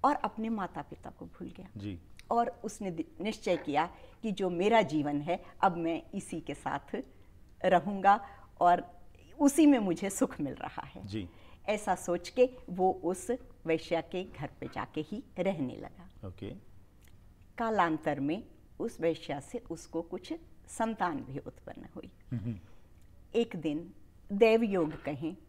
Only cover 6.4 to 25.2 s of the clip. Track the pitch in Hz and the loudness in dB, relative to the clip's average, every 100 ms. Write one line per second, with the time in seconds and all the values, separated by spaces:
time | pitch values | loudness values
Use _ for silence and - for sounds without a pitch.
6.4 | - 147 139 143 - 226 262 - - - | -8 -8 -4 -6 -4 -8 -8 -18 -20 -20
7.4 | - - 185 180 175 202 190 208 - - | -20 -2 4 4 2 4 6 6 2 -16
8.4 | - - 175 180 - - - - - - | -20 4 6 6 2 -18 -20 -20 -20 4
9.4 | 285 277 302 262 196 165 196 - - - | 4 8 8 8 4 0 -2 0 -2 0
10.4 | 135 - - - 139 - 98 107 90 - | -6 -4 -10 -10 -12 -12 -8 -8 -8 -14
11.4 | - - - 208 208 175 - 175 175 - | -20 -12 -4 -4 -2 -2 0 -4 -2 4
12.4 | 247 - - 180 185 185 160 185 - 254 | 2 2 -10 0 2 2 -2 -4 -4 -6
13.4 | - - 165 160 - 165 160 185 196 - | -6 -12 -2 -2 0 -4 -2 -8 -8 -10
14.4 | 143 - - - - - 151 214 - - | -12 -10 -10 -8 -8 -8 -6 -8 -10 -2
15.4 | 185 185 127 - - - - - 95 - | -2 0 -4 -6 -14 -16 -20 -14 -14 -10
16.4 | 98 190 - - - - - - - - | -12 -12 -16 -20 -20 -20 -20 -20 -20 -20
17.4 | - - 226 214 170 156 - 135 139 180 | -20 -6 0 4 4 4 0 0 0 -2
18.4 | - - - - 226 - 165 160 - 143 | -6 -20 -20 -6 -6 2 0 2 -4 -6
19.4 | - 240 - 165 - 165 170 185 - 330 | -6 -12 -8 -12 -6 -6 -6 -10 -8 -10
20.4 | - - - - 226 220 180 143 - 135 | -12 -20 -18 -4 -2 0 -2 -2 -8 -10
21.4 | - - - - - - - - - 123 | -10 -16 -16 -14 -14 -16 -18 -20 -8 -6
22.4 | 104 104 - - - - - - - - | -4 -8 -12 -20 -20 -20 -20 -20 -4 -2
23.4 | 233 185 302 294 175 - - - - 202 | 0 -2 -4 -4 -6 -16 -20 -20 -8 4
24.4 | 226 226 226 190 156 151 - 147 | 6 6 4 2 0 -2 -8 -6